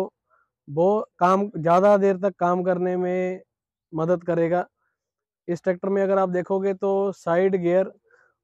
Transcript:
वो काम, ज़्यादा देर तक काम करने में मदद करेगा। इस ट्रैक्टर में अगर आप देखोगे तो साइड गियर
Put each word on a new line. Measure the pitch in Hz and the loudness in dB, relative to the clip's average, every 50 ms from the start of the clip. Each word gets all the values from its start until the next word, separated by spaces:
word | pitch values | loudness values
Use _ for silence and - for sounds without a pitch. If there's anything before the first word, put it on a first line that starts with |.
| 190 - - _ _ _ _ _ _ _ _ _ _ - | -2 -4 -10 _ _ _ _ _ _ _ _ _ _ -8
वो | 143 156 175 196 208 214 - - _ _ | -2 0 0 2 0 0 -4 -8 _ _
काम, | 180 180 190 196 202 208 | 2 2 2 2 0 -4
ज़्यादा | - 165 151 170 170 185 196 208 208 | -6 -4 0 2 4 4 6 6 4
देर | 196 196 196 190 180 | 4 4 2 0 0
तक | 196 196 - | -2 -4 -2
काम | - 175 175 180 185 180 | -2 -2 0 0 0 0
करने | 185 180 180 180 180 180 | -2 -2 0 -2 -2 -2
में | 180 180 180 180 185 185 180 185 190 - _ _ _ _ _ _ _ _ _ | -2 -2 -2 -2 -2 -4 -4 -6 -10 -14 _ _ _ _ _ _ _ _ _
मदद | 165 160 160 170 180 170 175 | -6 -4 -2 -2 -2 -2 -2
करेगा। | 175 165 170 170 160 175 175 180 - _ _ _ _ _ _ _ _ _ _ _ _ _ _ _ - | -2 -2 0 0 0 0 -2 -2 -6 _ _ _ _ _ _ _ _ _ _ _ _ _ _ _ -8
इस | 175 - | -8 -4
ट्रैक्टर | - 190 180 175 - 196 | -2 -4 -4 -2 -4 -2
में | 196 196 | 0 0
अगर | 196 190 196 190 | 0 2 2 0
आप | 190 185 | 0 0
देखोगे | 180 180 165 - 196 190 190 196 190 | -2 -4 -2 -2 -4 -2 -2 -4 -4
तो | 185 202 196 196 196 196 196 175 | -2 -2 -2 0 0 -2 -4 -6
साइड | - - 170 165 175 190 190 196 185 | -6 -4 -2 0 2 2 2 0 0
गियर | 170 170 180 190 190 - - _ _ _ _ _ _ _ _ _ | 0 2 2 2 0 -2 -6 _ _ _ _ _ _ _ _ _